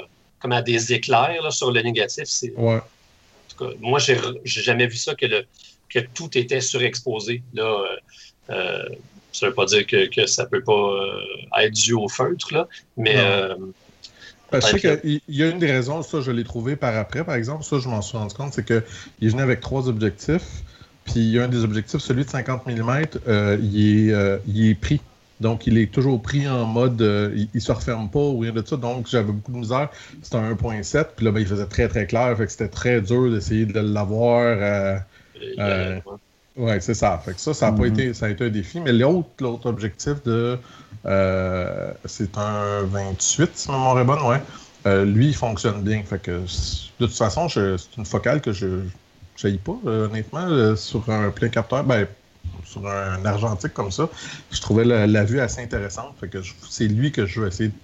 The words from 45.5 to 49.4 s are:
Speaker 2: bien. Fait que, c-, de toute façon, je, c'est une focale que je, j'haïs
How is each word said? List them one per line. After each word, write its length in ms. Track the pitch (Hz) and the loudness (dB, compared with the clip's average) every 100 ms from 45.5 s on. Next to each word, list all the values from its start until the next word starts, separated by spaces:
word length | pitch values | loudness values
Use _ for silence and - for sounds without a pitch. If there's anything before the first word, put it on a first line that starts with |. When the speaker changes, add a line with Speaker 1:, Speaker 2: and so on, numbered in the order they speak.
| 101 117 104 | 0 -2 0
Speaker 2:
bien. 220 | 101 107 | 0 -2
Fait 180 | 95 98 | -2 -6
que, 260 | - 90 90 | -4 -4 -4
c-, 440 | - - - - - | -4 -4 -6 -8 -2
de 60 | 117 | -2
toute 100 | - | 2
façon, 320 | 107 - 170 | 0 0 -2
je, 300 | 117 98 92 | 0 0 -2
c'est 180 | - - | -6 -12
une 80 | |
focale 380 | 104 107 120 147 | -4 -2 0 0
que 100 | 127 | 0
je, 280 | 95 98 92 92 - _ _ - | -4 -4 -4 -6 -10 _ _ -20
j'haïs 180 | - | -4